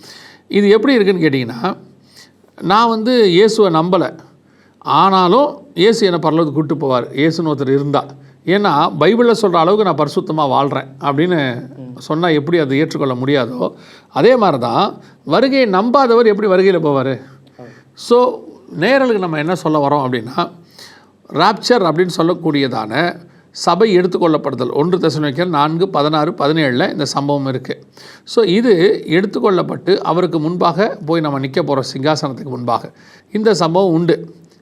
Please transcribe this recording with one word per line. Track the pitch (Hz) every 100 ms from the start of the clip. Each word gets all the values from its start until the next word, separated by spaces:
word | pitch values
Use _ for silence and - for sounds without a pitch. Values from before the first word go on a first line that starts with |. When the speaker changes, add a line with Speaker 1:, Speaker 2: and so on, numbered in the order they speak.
| - - - - -
Speaker 1:
இது | 196 202
எப்படி | 214 277
இருக்குன்னு | 254 196 185 156
கேட்டிங்கன்னா, | 135 117 113 175 - - _ _ - - _ _ -
நான் | 165 208 233
வந்து | 226 220 254 208
இயேசுவை | 170 214 220 196 160
நம்பல, | 175 185 135 - - _ _ _ _ _
ஆனாலும் | - 143 185 190 180 226 294 - -
இயேசு | - 202 226 196
என்னை | 170
பரலோகத்துக்கு | 156 156 160
கூட்டிட்டு | 139 147 156
போவார், | 143 127 120 127
இயேசுன்னு | 160 165 160
ஒருத்தர் | 139 131
இருந்தா. | 139 143 139 - - - _ -
ஏன்னா, | 196 202 143 175 165
பைபிள்ல | 156 226 240 220
சொல்ற | 208 170
அளவுக்கு | 165 208
நான் | 196 143
பரிசுத்தமா | 147 185 - 156 143
வாழ்றேன் | 127 139 135 - -
அப்படின்னு | 160 143 180 170 135 120 127 -
Speaker 2:
ம். | 127 127
Speaker 1:
சொன்னா | - 156 175
எப்படி | 151 139 175
அது | 139 135
ஏற்றுக்கொள்ள | 156 - 139
முடியாதோ, | 123 135 143 117 123 - - - - _
அதே | - 196 254
மாதிரி | 196 139
தான் | 120 123 208 - - _ 131
வருகையை | 170 262 269 240
நம்பாதவர் | 185 233 277 254 226 226
எப்படி | 208 214
வருகையில | 185 190
போவாரு? | 175 156 139 131 120 - - - - 120 - _
So, | - - 240 247 - - - - 165
நேயர்களுக்கு | 196 269 262 214
நம்ம | 180 156
என்ன | 156 180
சொல்ல | 156 151 139
வரோம் | 143 131
அப்படின்னா, | 127 127 180 196 - - - - - _ _ -
ராப்சர் | 143 185 220 - 247
அப்படின்னு | 175 151 185 180
சொல்லக்கூடியதான | 165 180 160 147 135 120 107 127 170 - - _ _
சபை | - - 175 226 180
எடுத்துக்கொள்ளப்படுதல், | 180 190 170 151 147 127 120
ஒன்று | 139 165 180
தெசலோனிக்கேயர் | 165 143 147 135 180
நான்கு, | 151 151 165 190
பதினாறு, | 156 147 156 147
பதினேழுல | 120 139 160 143 123 202
இந்த | - 139
சம்பவம் | 143 143 143 135
இருக்கு. | 131 131 - - - - -
So, | - -
இது | 208 190 240 175 196 - -
எடுத்துக்கொள்ளப்பட்டு | 170 202 247 233 190 143 156 170 190
அவருக்கு | - 165 180 165
முன்பாக | 151 175 175 160 226 277 151
போய் | 165
நம்ம | 156 139
நிக்க | 135 175
போற | 147 139 127
சிங்காசனத்துக்கு | 139 143 151 147 117
முன்பாக | 139 120 120 113 - - - - _
இந்த | 208 220
சம்பவம் | 175 160 180 196
உண்டு. | 160 170 156 - - - _